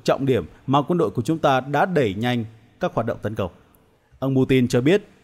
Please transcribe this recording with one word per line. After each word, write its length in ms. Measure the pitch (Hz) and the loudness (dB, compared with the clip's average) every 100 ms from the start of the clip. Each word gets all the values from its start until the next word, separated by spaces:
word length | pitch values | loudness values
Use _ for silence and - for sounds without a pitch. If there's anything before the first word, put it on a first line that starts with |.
trọng 220 | - - 139 | -2 0 0
điểm 180 | 113 78 - - | 0 -2 -10 -2
mà 160 | 139 | 0
quân 160 | 143 175 | 0 0
đội 120 | 101 | 0
của 120 | 123 | -2
chúng 160 | 117 160 | -2 0
ta 220 | 147 131 | 0 0
đã 260 | 139 143 190 | 0 -2 0
đẩy 280 | 170 110 | 0 0
nhanh 300 | 95 123 120 110 - _ - | -2 -2 -2 -6 -12 _ -6
các 140 | 175 | -4
hoạt 120 | - 120 | -4 -4
động 120 | - | -4
tấn 120 | 107 | -6
công. 160 | 110 92 - _ _ _ _ _ - | -4 -6 -8 _ _ _ _ _ -6
Ông 180 | 135 131 | -2 2
Putin 320 | 127 131 123 | 4 2 2
cho 120 | 123 | 2
biết 220 | 139 202 - _ | 2 2 -2 _